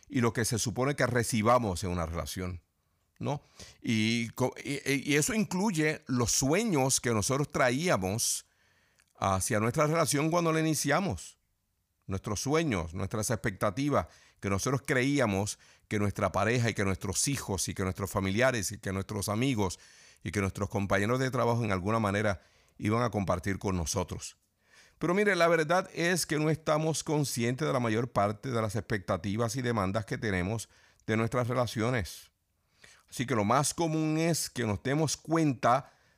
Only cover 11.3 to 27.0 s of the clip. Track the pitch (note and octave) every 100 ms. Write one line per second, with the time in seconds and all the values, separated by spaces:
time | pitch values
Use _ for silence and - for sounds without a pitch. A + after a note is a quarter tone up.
11.3 | - _ _ _ _ _ _ - F#2+ -
12.3 | G2+ C3 D#3 E3 F#2+ D#2+ F2 G2 A2 G#2+
13.3 | A2+ A#2 F#2+ A2 F#2+ C#3+ A#2+ E2 - -
14.3 | _ G2+ G2 C3 C3 - C3 C3+ C#3+ A2+
15.3 | F#2+ G2+ - - _ - G#2+ G2+ - G2
16.3 | F#2 G#2 B2+ A#2 G2+ G2 F#2 G2 F2 -
17.3 | C3+ - F#2+ - F#2 F#2 F2+ G2 G#2 F#2+
18.3 | G2+ C3 A#2+ F#2 G#2 G2+ F#2+ F#2+ G#2+ G2+
19.3 | G#2 C3+ A2+ F#2 - - - - - -
20.3 | G#2 F#2+ - G2+ G#2+ G2 G2 G2+ B2+ C3
21.3 | B2 A#2 A#2 A2 F#2+ F#2 A2+ G#2 G2+ G#2+
22.3 | F#2 _ _ _ - G#2+ A2+ A#2+ G#2 F2+
23.3 | F2+ G2+ F#2 G#2 F#2 D#2+ F#2+ F2 - -
24.3 | - _ _ _ - - - E3+ F#3 G#3
25.3 | F3+ E3+ E3 D#3 F3+ - - E3+ F3+ -
26.3 | D3+ D3+ D3+ - D3+ D#3+ D3+